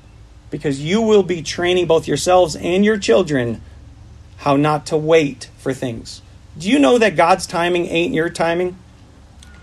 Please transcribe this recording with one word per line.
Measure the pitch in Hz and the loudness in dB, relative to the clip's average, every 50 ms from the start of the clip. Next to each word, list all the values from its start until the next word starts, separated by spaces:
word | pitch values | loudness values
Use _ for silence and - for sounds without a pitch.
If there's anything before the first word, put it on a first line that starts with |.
| - - - - - - - - - - | -20 -20 -20 -20 -20 -20 -20 -20 -18 -14
because | - 151 151 156 135 135 | -12 -8 -4 -4 -4 -4
you | 147 156 196 226 | -4 -2 0 0
will | 226 214 214 208 | 2 4 4 4
be | 190 165 185 165 | 4 2 -2 -6
training | 147 - - - 175 175 180 180 175 | -6 -8 -8 -4 -2 0 0 0 2
both | 156 165 160 151 160 | 2 2 0 0 -2
yourselves | 147 143 - 180 180 185 180 156 147 | -4 -2 2 4 4 4 4 2 0
and | - - 170 175 190 208 | -6 -4 -2 0 2 2
your | 208 220 202 | 2 2 0
children | - - 226 214 185 151 151 131 120 117 113 - - - - - - - - - - - - - - - - - | 2 2 2 2 2 0 -2 -2 -2 -4 -6 -8 -12 -18 -20 -20 -20 -20 -20 -20 -20 -20 -20 -20 -20 -20 -14 -6
how | - 143 143 | -2 0 2
not | 139 147 151 151 147 147 | 2 2 2 0 -2 -4
to | - 165 | -2 -4
wait | 156 156 156 165 165 151 135 127 - - - - - | -2 2 4 4 4 4 2 -4 -8 -16 -20 -18 -10
for | - 135 | -8 -8
things. | 131 - 139 127 117 110 - - - - - - - - - - - 156 | -6 -6 -6 -8 -8 -10 -14 -16 -18 -20 -20 -20 -20 -20 -20 -20 -16 -8
Do | 160 196 | -4 0
you | 254 285 | 2 4
know | 277 262 247 240 | 4 4 4 4
that | 220 208 160 | 2 2 2
God's | 156 165 165 190 185 - | 2 2 4 2 2 0
timing | - - 180 170 175 180 175 170 | -4 -4 -2 -2 0 0 -2 -2
ain't | 170 170 170 175 143 151 | -2 -2 -2 -2 -2 -2
your | 160 160 170 | -2 -2 -2
timing? | 170 - 170 165 170 175 180 180 180 - - - - - - - - - - - - - - - - - | -2 -2 -2 -2 -2 -2 -4 -4 -6 -10 -20 -20 -20 -20 -20 -20 -20 -20 -20 -20 -20 -20 -20 -20 -20 -20